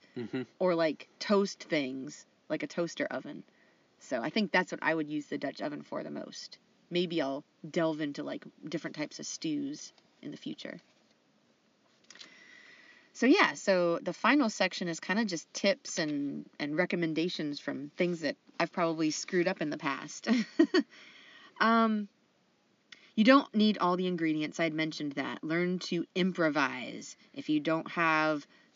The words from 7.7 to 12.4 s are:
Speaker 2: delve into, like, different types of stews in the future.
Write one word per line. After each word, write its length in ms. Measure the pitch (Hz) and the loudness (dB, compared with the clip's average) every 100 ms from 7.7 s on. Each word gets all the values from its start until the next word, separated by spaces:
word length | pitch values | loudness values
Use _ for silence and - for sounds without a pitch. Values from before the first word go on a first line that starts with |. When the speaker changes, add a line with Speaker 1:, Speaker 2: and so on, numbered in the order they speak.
Speaker 2:
delve 300 | 175 160 156 | 0 0 0
into, 200 | 151 143 | -4 -6
like, 240 | 143 143 - - 143 | -8 -10 -12 -16 -8
different 260 | 151 160 151 | -8 -8 -8
types 240 | 147 - | -10 -10
of 60 | 135 | -12
stews 640 | - 160 147 139 147 - - _ _ | -8 -6 -4 -6 -8 -14 -20 _ _
in 80 | - | -16
the 80 | - | -12
future. 420 | - - - 180 - _ _ _ _ _ _ _ _ _ _ _ - - - - | -12 -12 -12 -14 -18 _ _ _ _ _ _ _ _ _ _ _ -20 -20 -20 -20